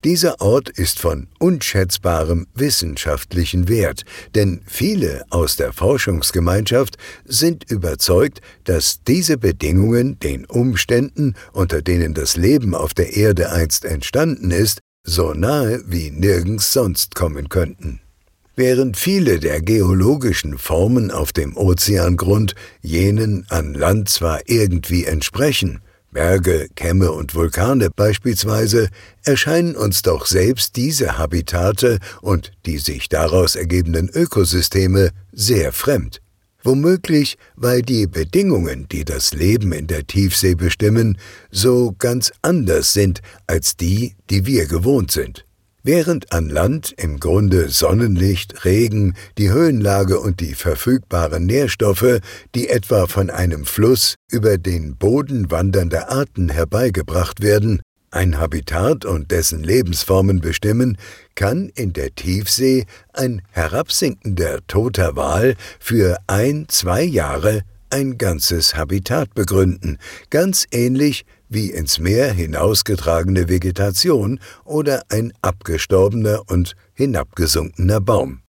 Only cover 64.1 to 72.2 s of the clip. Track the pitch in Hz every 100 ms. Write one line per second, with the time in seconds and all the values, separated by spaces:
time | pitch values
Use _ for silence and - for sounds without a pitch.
64.1 | 95 113 90 80 69 - 98 120 101 87
65.1 | 69 69 85 123 123 - - - 117 95
66.1 | 87 - 95 120 147 156 - 92 92 170
67.1 | 123 76 71 92 107 - - _ 135 135
68.1 | 120 104 78 - 87 - 78 76 95 92
69.1 | 131 139 - 98 98 95 87 - 71 -
70.1 | - - 147 190 185 - 120 120 131 147
71.1 | 131 - _ _ 104 104 87 76 76 85
72.1 | 110